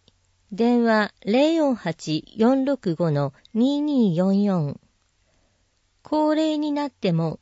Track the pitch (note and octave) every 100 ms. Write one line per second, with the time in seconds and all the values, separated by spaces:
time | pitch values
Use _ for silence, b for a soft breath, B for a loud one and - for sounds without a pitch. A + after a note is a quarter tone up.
0 | _ _ _ _ - F#3+ A#3 A#3+ A#3 A3
1 | G#3 - - A#3+ D4+ E4 D4 A#3 E3+ D#3+
2 | - D#3 - - A3+ C4+ C4+ C#4 G3 D#3
3 | E3+ C#3+ C#3 b b A3 B3+ C#4+ D4 C#4
4 | G#3+ E3 F#3+ G3 G#3 F#3 C#3+ - _ _
5 | _ _ _ _ _ _ _ _ _ _
6 | - D4+ D4+ D4+ D#4 D4+ D4+ C#4+ C#4+ _
7 | G3 E3 E3 -